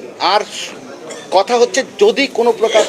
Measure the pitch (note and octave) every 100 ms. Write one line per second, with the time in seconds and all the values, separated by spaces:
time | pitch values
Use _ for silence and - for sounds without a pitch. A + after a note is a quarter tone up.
0 | G#2 - D#3+ G3+ - - - - - -
1 | - - - F3+ G3 A#3+ A#3+ C4+ G#3 -
2 | G3+ A#3 C4+ - A#3 A3 A3 G#3+